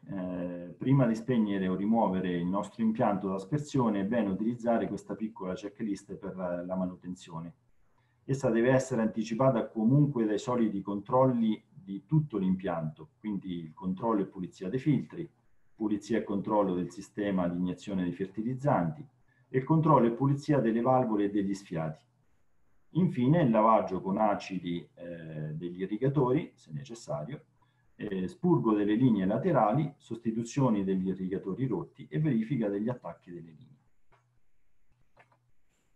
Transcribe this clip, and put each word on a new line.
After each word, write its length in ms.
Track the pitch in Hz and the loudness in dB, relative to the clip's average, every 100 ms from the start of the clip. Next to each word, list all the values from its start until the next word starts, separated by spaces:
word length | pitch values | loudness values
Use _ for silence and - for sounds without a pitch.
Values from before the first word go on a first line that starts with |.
| - | -10
Eh, 640 | 98 90 90 87 87 87 - | -10 -8 -6 -8 -8 -12 -4
prima 300 | 123 135 120 | 2 4 4
di 80 | 110 | 0
spegnere 520 | - 123 104 98 92 | 0 0 2 0 0
o 80 | 92 | 0
rimuovere 600 | 101 113 104 92 90 87 | 0 2 2 0 -2 -2
il 80 | 87 | -2
nostro 380 | 98 101 - | -2 -4 -2
impianto 460 | 113 107 117 98 98 | -2 2 0 0 -2
da 40 | |
aspersione 680 | 95 - 147 - 139 117 101 | -4 -2 -4 0 0 2 2
è 40 | 95 | 0
bene 240 | 117 101 | 0 0
utilizzare 580 | 92 107 120 113 113 95 | -2 -2 -2 0 0 -2
questa 280 | 98 - 101 | -6 -8 -8
piccola 400 | 110 - 92 92 | -8 -6 -8 -6
checklist 580 | 101 - 113 95 - 90 | -8 -8 -6 -6 -8 -12
per 180 | 95 92 | -10 -6
la, 280 | 90 87 | -6 -4
la 120 | 90 92 | -4 -2
manutenzione. 800 | 90 90 90 90 - 80 85 - _ _ _ _ _ _ | -4 -6 -12 -12 -12 -12 -12 -16 _ _ _ _ _ _
Essa 280 | - 135 127 | -4 -2 2
deve 180 | 113 120 | 2 4
essere 320 | 131 131 120 | 4 2 -2
anticipata 640 | 107 - 107 110 131 113 107 | -2 -2 -4 2 2 2 -2
comunque 560 | 113 110 143 143 120 110 | 0 4 6 4 2 0
dai 120 | 101 | 0
soliti 440 | - 120 110 95 | -2 0 0 -2
controlli 760 | 95 101 101 127 131 120 113 107 _ | -6 -6 0 4 4 4 0 -2 _
di 380 | - - 98 - | -20 -12 -12 0
tutto 320 | 156 151 104 | 0 2 -2
l'impianto, 720 | 92 92 92 85 78 78 78 _ | 0 0 -2 -4 -4 -8 -20 _
quindi 400 | 107 98 95 87 | -8 -6 -6 -10
il 160 | 80 | -10
controllo 480 | 78 92 92 117 107 | -10 -6 -2 0 0
e 40 | 95 | -2
pulizia 440 | 95 87 - - | -6 -10 -8 -6
dei 80 | 127 | -2
filtri, 500 | 156 123 - - 82 _ _ _ _ | 2 0 0 -10 -12 _ _ _ _
pulizia 460 | _ 107 104 - 113 | _ -2 -2 -2 -2
e 40 | |
controllo 520 | - 98 101 107 98 90 | -2 -4 0 2 2 0
del 160 | 85 | -4
sistema 560 | - - - 101 92 87 | -8 -14 -4 -2 0 0
di 100 | 87 | -2
iniezione 460 | 90 90 - 95 | -4 -4 -6 -4
dei 100 | 90 | -4
fertilizzanti 880 | - 95 - 110 131 139 110 85 76 - _ _ _ _ | -4 -6 -6 -6 -2 0 0 0 -4 -14 _ _ _ _
e 80 | 135 | -4
il 60 | |
controllo 420 | 131 160 156 143 117 | 2 2 6 6 6
e 60 | |
pulizia 480 | 117 139 139 - 143 | 2 0 0 2 2
delle 220 | 113 110 | 4 2
valvole 420 | 123 127 117 104 | 4 4 4 2
e 80 | 101 | 2
degli 240 | 104 95 98 | 0 -2 -4
sfiati. 500 | - 85 80 76 _ _ _ _ _ _ _ _ _ 156 | -6 -6 -4 -8 _ _ _ _ _ _ _ _ _ 0
Infine 460 | 175 - 123 170 | 0 2 4 4
il 80 | 135 | 6
lavaggio 520 | 110 110 110 92 92 | 6 6 4 2 -4
con 180 | 95 101 | -2 0
acidi, 680 | 107 98 - 92 87 87 80 | 2 0 -4 -6 -4 -6 -6
eh, 600 | - 85 85 80 78 78 78 | -16 -14 -12 -12 -10 -8 -6
degli 260 | 87 90 | -8 -6
irrigatori, 680 | 95 107 131 139 123 135 180 | -6 -2 0 2 2 2 -2
se 180 | _ - | _ -12
necessario, 720 | 76 69 113 - 78 73 - _ _ _ _ _ _ | -12 -12 -16 -8 -8 -8 -12 _ _ _ _ _ _
eh, 320 | 104 95 92 | -6 -4 -4
spurgo 440 | - 180 160 110 107 | -2 2 4 4 2
delle 180 | 101 | 4
linee 320 | 107 131 104 92 | 4 4 4 2
laterali, 680 | 117 190 147 104 131 156 - | 2 2 4 4 2 0 -6
sostituzioni 840 | - 113 117 110 113 - 127 104 | -14 -6 -4 -4 -4 2 2 2
degli 240 | 95 95 92 | 2 0 0
irrigatori 580 | 92 92 95 98 90 131 | -2 -4 -4 -4 -4 -2
rotti 400 | 92 78 _ - | -2 -6 _ -8
e 120 | 156 | -2
verifica 500 | 156 113 - 131 104 | 0 0 0 0 0
degli 200 | 101 110 | -2 -2
attacchi 420 | 123 85 82 - | -4 -10 -14 -16
delle 180 | 87 82 | -16 -16
linee. 280 | 76 - - _ _ - _ _ _ - - _ _ - _ _ _ _ _ _ - - _ _ | -20 -20 -20 _ _ -20 _ _ _ -20 -20 _ _ -20 _ _ _ _ _ _ -20 -20 _ _